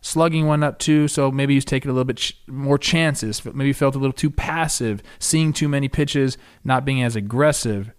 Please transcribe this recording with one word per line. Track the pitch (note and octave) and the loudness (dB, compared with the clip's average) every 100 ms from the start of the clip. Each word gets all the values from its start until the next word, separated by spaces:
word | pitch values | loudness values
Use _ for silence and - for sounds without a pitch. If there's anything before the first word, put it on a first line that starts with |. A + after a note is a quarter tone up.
Slugging | - D#3+ E3 D#3+ D3+ | -4 0 2 2 2
went | D3+ | 2
up | D3 - | 0 0
too, | - D3+ D3 | 2 4 4
so | - C#3 | 2 0
maybe | C3+ C#3 | 2 2
he's | C#3 | 2
taking | - C3+ C#3 | 2 -2 0
a | |
little | B2+ | 0
bit | B2+ - | -2 -4
ch-, | - - - | -6 -8 -14
more | C3+ C#3 C#3+ | -6 0 0
chances. | - E3 D#3+ C3+ A2 G#2 - | 2 2 2 0 -4 -6 -8
F-, | |
maybe | C#3 C#3 | -2 0
felt | C3+ C#3 | 2 0
a | C3+ | 2
little | C3+ | -2
too | - D3+ | 0 -2
passive, | - - D#3+ D#3 - A#2 G#2 - - | 0 -2 -2 -2 -2 -2 -4 -8 -8
seeing | - D#3+ D#3 | -2 2 2
too | D3 D3 | 0 0
many | C#3+ C#3 | 0 0
pitches, | - C#3+ C#3+ C3+ - - _ | -2 0 0 0 -2 -14 _
not | - C3 | -2 0
being | C#3 C3 | 0 0
as | A#2+ A2 | 0 -2
aggressive | G2+ A#2+ D3+ D3 A#2+ G2+ G#2 | -2 2 2 2 -2 -4 -6